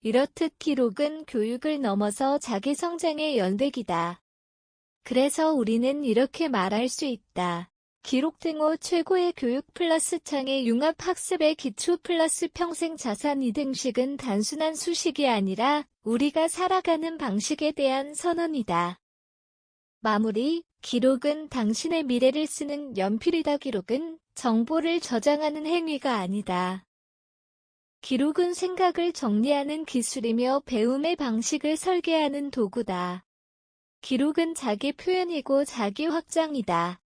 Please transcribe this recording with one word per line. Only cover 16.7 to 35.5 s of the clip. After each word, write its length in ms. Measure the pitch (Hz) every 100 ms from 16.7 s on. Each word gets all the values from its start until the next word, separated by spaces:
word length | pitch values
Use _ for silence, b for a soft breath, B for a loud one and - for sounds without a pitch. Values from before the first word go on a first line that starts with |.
| 370 359 330 330 330
방식에 540 | 285 196 - 302 302
대한 420 | 302 277 262 277
선언이다. 840 | 294 349 330 339 302 208 170 175 180 _ _ _ _ _ _ _ _ _ _
마무리, 640 | 226 208 220 214 262 330 - _
기록은 680 | - 247 254 262 294 294 311
당신의 560 | 262 214 220 330 330
미래를 420 | 294 247 262 269 302
쓰는 520 | - 294 285 285 196
연필이다. 600 | 190 220 - 330 311 294
기록은 640 | 269 220 180 247 330 320 _ -
정보를 640 | 254 226 233 320 330 339
저장하는 680 | - 233 254 294 302 302 311
행위가 500 | 349 330 285 277 233
아니다. 680 | 185 202 202 180 180 185 _ _ _ _ _ _ _ _ _ _ _ _
기록은 520 | - 262 285 302 349
생각을 600 | 359 359 359 370 349 349
정리하는 720 | 339 247 208 240 285 285 311 311
기술이며 800 | 254 226 269 233 226 247 277 -
배움의 500 | 247 226 269 311 349
방식을 600 | 269 220 233 302 302 311
설계하는 760 | 370 359 339 320 302 285 285
도구다. 720 | 262 202 240 226 185 180 180 _ _ _ _ _ _ _ _ -
기록은 480 | 254 285 311 330 330
자기 380 | 262 208 277
표현이고 720 | - - 370 359 330 254